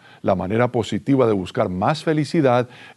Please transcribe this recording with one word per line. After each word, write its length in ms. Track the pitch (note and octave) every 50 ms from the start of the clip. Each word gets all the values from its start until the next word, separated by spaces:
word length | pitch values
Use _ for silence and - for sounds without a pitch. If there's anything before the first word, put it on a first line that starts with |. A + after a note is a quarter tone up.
| _ - - -
La 140 | - G#2 G2
manera 360 | F2+ F2+ F#2 G#2+ A#2 B2 B2
positiva 540 | - B2 G2+ - - F#2+ - - C#3 C3 B2+
de 80 | A2+ G#2+
buscar 340 | G2 F2+ - - B2 A2
más 360 | G2+ F2+ F2+ G2+ B2+ D#3 D3+ -
felicidad 640 | E3+ D#3 D3+ D3 - - E3 C#3+ B2+ A#2+ B2 B2 - - - - - -